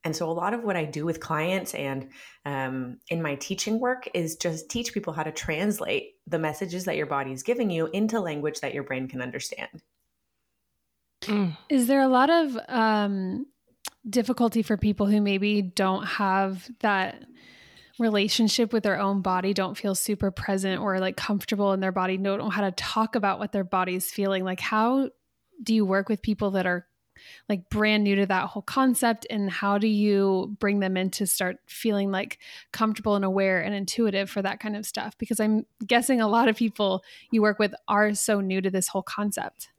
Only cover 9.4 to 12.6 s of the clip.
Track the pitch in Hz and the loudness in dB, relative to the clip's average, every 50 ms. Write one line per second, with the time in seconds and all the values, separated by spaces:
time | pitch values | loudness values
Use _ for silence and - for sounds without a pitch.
9.4 | - - - - - - - 160 _ _ _ _ _ _ _ _ _ _ _ _ | -8 -8 -10 -10 -12 -14 -14 -20 _ _ _ _ _ _ _ _ _ _ _ _
10.4 | _ _ _ _ _ _ _ _ _ _ _ _ _ _ _ _ - - 214 208 | _ _ _ _ _ _ _ _ _ _ _ _ _ _ _ _ -4 -2 0 2
11.4 | 202 175 151 - - _ 294 262 247 233 277 277 269 262 254 247 262 285 339 339 | 2 0 -2 -6 -4 _ 2 2 4 4 6 6 6 6 6 6 6 6 6 4
12.4 | 320 285 254 226 | 4 2 -2 -6